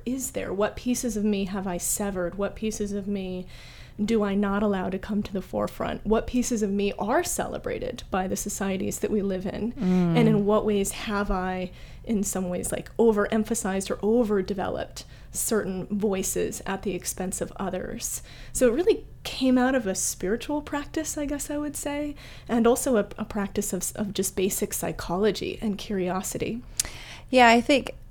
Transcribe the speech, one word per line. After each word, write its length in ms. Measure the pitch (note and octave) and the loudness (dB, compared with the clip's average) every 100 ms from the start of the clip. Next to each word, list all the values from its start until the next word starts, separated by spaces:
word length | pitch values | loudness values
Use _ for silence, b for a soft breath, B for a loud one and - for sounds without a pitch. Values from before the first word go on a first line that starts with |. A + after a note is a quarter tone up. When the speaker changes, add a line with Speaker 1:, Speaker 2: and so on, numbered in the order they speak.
| - | -4
Speaker 1:
is 240 | C4 B3+ | -4 -4
there? 200 | - F#3+ | -4 -4
What 240 | F#3+ G#3 - | 0 0 0
pieces 400 | B3 B3 B3 G#3+ | -2 0 0 0
of 80 | |
me 220 | G#3+ G3+ G3 | 2 2 0
have 200 | G3 F#3+ | -2 -2
I 120 | F3 | -2
severed? 580 | - - G3+ F#3+ F3 F#3 | -2 -2 -2 0 -2 -2
What 180 | G3 | -4
pieces 380 | G3 A3 G#3 G3+ | -2 -4 -2 -2
of 160 | G3+ F#3+ | -4 -2
me 380 | G3+ F#3 F#3 F3+ B B B B B | -2 -4 -6 -8 B B B B B
do 200 | G#3 A3+ | 2 2
I 120 | G3+ | 4
not 280 | G3 G3+ G3 | 2 2 2
allow 280 | G#3+ F#3+ F#3+ | 2 2 0
to 80 | F#3+ | -4
come 240 | - G#3 | -2 -2
to 100 | G3+ | -2
the 80 | G3 | -4
forefront? 640 | - G#3 G#3 - - - | -4 -2 -2 -2 -4 -2
What 220 | - A3 A#3 | 2 2 2
pieces 360 | B3 A#3+ A#3 | 0 0 0
of 80 | G#3 | 0
me 220 | G3+ G3+ - | 2 0 0
are 260 | G3 D4 | 0 2
celebrated 800 | F4 - - - - - - - - | 2 -2 -4 -4 -4 -4 -4 -6 -4
by 180 | F#3+ F#3 | -2 0
the 80 | G3 | -2
societies 640 | G3+ - G3 F#3+ G3+ F#3 | -4 -4 -2 -2 -2 -2
that 120 | G#3+ | 0
we 120 | G#3+ | 0
live 240 | G3 F#3 F#3+ | 0 -2 -2
in? 260 | - A3+ | -4 -4
Speaker 2:
Mm. 440 | B3 F#3 F#3 F3 G3+ | 0 4 4 6 6
Speaker 1:
And 100 | A3+ | 6
in 160 | G#3+ | 6
what 220 | G3+ G#3+ G#3+ | 4 4 4
ways 260 | G3+ G3 | 2 0
have 380 | - - G3+ G3+ | -4 -4 -2 0
I, 400 | F#3+ F#3 F#3 F3+ B B B | 0 0 -2 -4 B B B
in 180 | - G#3+ | -2 0
some 280 | G3+ F#3 F3+ | 0 -2 -2
ways, 200 | F3+ F#3+ | -2 -2
like, 200 | - - - | -4 -4 4
overemphasized 920 | A3+ G#3 G3+ A3 A3 A3+ G3 G3 G3 | 4 6 4 2 0 0 -2 -2 -2
or 80 | - | -2
overdeveloped 1000 | G3+ A#3 A3 G#3 F#3+ G3+ - - - - - B B | 2 4 4 2 0 -2 -2 -4 -6 -10 -16 B B
certain 540 | - - A3 F#3 F#3 E3+ | -4 0 0 0 -4 -4
voices 760 | G#3 G#3 F#3+ F#3+ F3+ F3 - - | 0 0 0 0 0 -2 -4 -6
at 160 | F#3+ | -4
the 120 | G#3+ | -2
expense 460 | F3 - - F#3 - | -4 -4 -6 -4 -4
of 140 | - - | -6 -6
others? 640 | F#3+ F#3 - A#3 - - B B B | -4 -4 -6 -6 -6 -8 B B B
So 160 | - B3+ | 2 4
it 60 | |
really 320 | A#3+ G4+ E4+ - - | 6 4 2 0 -12
came 320 | - - C4 B3+ | -10 0 4 6
out 180 | B3 | 6
of 120 | C4+ G#3 | 2 0
a 80 | |
spiritual 640 | F#3 - - F#3 A#3 - D4+ | -2 -2 -2 -2 -2 -2 -4
practice, 560 | D4 C#4+ C#4+ - D#4 - | -2 -6 -4 -4 -4 -4
I 80 | |
guess 260 | C#4+ C#4+ - | -4 -4 -4
I 60 | D4 | -4
would 180 | D4 | -4
say, 420 | D4 D4 C#4+ D4 C#4+ B B B | -4 -4 -4 -4 -6 B B B
and 160 | A#3+ A#3 | 4 6
also 320 | C4 C#4+ A#3 | 6 4 2
a, 80 | G3+ - | 2 -4
a 80 | |
practice 480 | G#3+ G#3+ G3 - G3+ | -6 -4 -2 -2 -2
of, 200 | F#3 - - | -2 -4 -4
of 160 | G#3 | -4
just 240 | F#3+ G3 - | -2 -2 0
basic 380 | F#3+ - G3+ | 0 0 -2
psychology 840 | - - - - F3 G#3+ F3+ - - | -2 -4 -4 -2 2 2 2 -2 -4
and 160 | A3+ G3 | -4 -4
curiosity. 840 | - G3+ F3+ F3+ - - - A#3 - B B B B B B | -4 -2 0 -2 -4 -4 -4 -4 -6 B B B B B B
Speaker 2:
Yeah, 180 | B3+ A#3+ | 8 10
I 140 | A#3 | 10
think, 320 | A#3 C#4 - - - | 8 4 4 -8 0